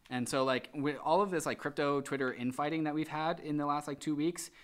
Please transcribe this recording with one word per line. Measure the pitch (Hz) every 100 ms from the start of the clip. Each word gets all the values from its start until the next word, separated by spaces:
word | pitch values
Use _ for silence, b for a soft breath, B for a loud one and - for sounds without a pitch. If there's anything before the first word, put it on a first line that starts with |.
| -
And | 127 120
so, | 139
like, | 131 127 - 151
with | 143 135
all | 147 170
of | 202
this, | 175 147
like, | 117
crypto | 151 139 143 143
Twitter | 135 135 127
infighting | 120 123 127 147 160
that | 156
we've | 151 156
had | 156 160 170
in | 156 147
the | 147
last, | 147 147
like, | 139
two | - 147
weeks, | 156 170 - b